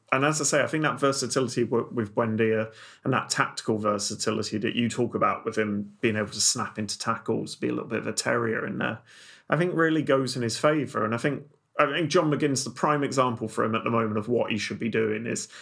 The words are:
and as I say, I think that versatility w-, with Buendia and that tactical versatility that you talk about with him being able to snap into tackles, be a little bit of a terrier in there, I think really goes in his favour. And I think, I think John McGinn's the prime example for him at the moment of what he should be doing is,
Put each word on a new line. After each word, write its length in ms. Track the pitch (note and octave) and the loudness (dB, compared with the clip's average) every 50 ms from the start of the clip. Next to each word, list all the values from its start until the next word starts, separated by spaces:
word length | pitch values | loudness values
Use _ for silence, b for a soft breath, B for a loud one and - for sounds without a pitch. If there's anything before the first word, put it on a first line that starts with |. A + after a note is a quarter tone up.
| _ - | _ 0
and 120 | C3+ C3 | 2 2
as 160 | C#3 D3+ D3+ D3+ | 2 2 2 0
I 60 | D3 | 0
say, 180 | - D#3 C#3+ | 2 2 2
I 40 | B2 | 2
think 160 | A#2 - D#3 | 2 0 0
that 180 | D#3 D3 - - | 0 0 0 2
versatility 640 | C#3+ C#3 C3+ - C3 A#2 - C#3 C3 A2+ - B2 A#2 | 2 2 2 2 -2 0 0 0 0 0 0 0 0
w-, 240 | A#2 B2 A#2 - - | 2 2 0 0 -2
with 240 | - A#2+ A2 G2+ - | -2 -4 -4 -2 0
Buendia 560 | A#2+ A#2 A2+ A2 A2 A2+ A2 A2 A2 G#2+ - B B B B B B B | 0 0 2 2 2 2 2 2 0 0 -4 B B B B B B B
and 80 | C3 C3 | 0 0
that 160 | G#2+ - - | 0 0 0
tactical 480 | - - C3+ - - - - - A2+ G#2 | 0 0 0 0 -2 -6 -2 -2 0 0
versatility 800 | G#2 G#2 G#2 G2+ - - G#2+ G2+ - A2+ G#2+ G#2+ G#2 - - G#2+ | 2 0 0 0 -2 -4 -4 -4 -2 -2 -2 -2 -2 -4 -4 -2
that 160 | G#2+ A2 - | -2 -2 0
you 160 | A2+ A#2+ A2+ | 0 0 0
talk 240 | - - A#2+ A#2 - | 0 0 -2 0 0
about 320 | G#2 G#2+ G2+ G2 - - | 0 0 0 0 -2 -4
with 100 | A2+ G#2+ | -4 -2
him 380 | A2 G#2+ G#2 G2+ G2+ G2+ - - _ | 0 0 0 0 -2 -4 -6 -6 _
being 140 | - A#2 G#2 | 0 0 2
able 120 | A2 G#2 F#2+ | 0 -2 -2
to 120 | - G#2+ | -2 0
snap 360 | G2 - - B2 G2+ - - - | 0 0 0 0 -4 -6 -6 -6
into 200 | A2 G2 - - | -6 -6 -6 -6
tackles, 580 | - A#2 A2+ - - - A2+ A2 - - - | -4 -4 -4 -4 -2 -2 -2 -2 -4 -6 -6
be 120 | - B2 B2 | -4 -4 -2
a 40 | |
little 160 | B2 A#2+ G#2+ A2+ | -2 -4 -4 -4
bit 120 | A2+ G#2+ | -4 -4
of 60 | A2 | -4
a 60 | A2+ | -4
terrier 540 | A2+ - - B2+ B2 A#2+ A#2 A2+ A2 - - | -4 -2 0 0 0 0 0 0 -2 -2 -4
in 100 | - - | -4 -4
there, 220 | B2 - A#2+ A#2 A#2 B B B B B B B B B B | -2 -2 -4 -4 -6 B B B B B B B B B B
I 80 | - | 0
think 180 | D#3 F3 F3+ D#3 | 2 2 2 2
really 280 | D#3+ D#3+ D#3+ D#3+ D#3 | 2 4 4 4 2
goes 340 | C#3 - C3+ C3+ C3+ A#2+ B2 | 2 4 4 2 2 0 -2
in 60 | C3 | -2
his 160 | A#2+ A2+ - - | -2 -2 0 2
favour. 480 | - D3+ D#3 D#3 B2+ - - A2 A2 | 2 2 4 2 0 -2 -2 -2 0
And 80 | G#2+ A#2 | 0 0
I 40 | A#2 | 0
think, 260 | - D3 C#3 - - - _ _ _ _ - - | 0 -2 -2 -4 -8 -14 _ _ _ _ 0 2
I 80 | D3 | 2
think 240 | C#3+ C#3+ E3 E3 D3+ | 2 2 0 0 2
John 200 | D#3 F3 D#3+ D3+ | 4 4 4 4
McGinn's 340 | D3 B2+ D3+ C#3+ C3+ B2 - | 2 2 2 2 2 0 -2
the 60 | A#2 | -4
prime 320 | - - - D#3 D3+ D3 | -4 0 2 2 2 2
example 460 | C#3 C3+ C3 C3+ B2+ B2+ A#2 A#2 A2+ G#2 | 0 0 2 2 2 2 0 -2 -4 -4
for 160 | - A#2 A#2 | 0 0 0
him 100 | A2+ A2 | 2 0
at 100 | A2 - | 0 0
the 60 | A#2 | 2
moment 280 | A#2 A#2 A2+ G#2+ G#2+ A2 | 2 2 2 2 0 -2
of 100 | G#2 B2 | 0 0
what 220 | A#2+ A2+ G#2+ - | 2 2 2 0
he 60 | A#2 G#2 | -2 -2
should 200 | G2+ - G#2+ G2+ | -2 -4 -4 -4
be 120 | A#2 A2+ | -4 -2
doing 340 | G#2+ A2+ A2 G#2+ G#2+ A2 A#2 | 0 0 0 0 0 -2 -4
is, 240 | A#2 A2+ - - - B B | -4 -4 -6 -6 -10 B B